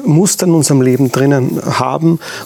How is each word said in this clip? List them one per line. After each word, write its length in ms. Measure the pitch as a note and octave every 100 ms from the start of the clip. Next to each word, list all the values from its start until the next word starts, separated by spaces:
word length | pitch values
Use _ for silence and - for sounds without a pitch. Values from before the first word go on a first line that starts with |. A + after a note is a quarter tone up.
| C4
Muster 420 | D#3 F#3+ - F3+
in 60 |
unserem 280 | E3 C#3+ C#3
Leben 300 | B2+ B2+ C3
drinnen 500 | C3 C#3 C#3 B2 -
haben 560 | - C3+ B2+ D3 E3 E3 - -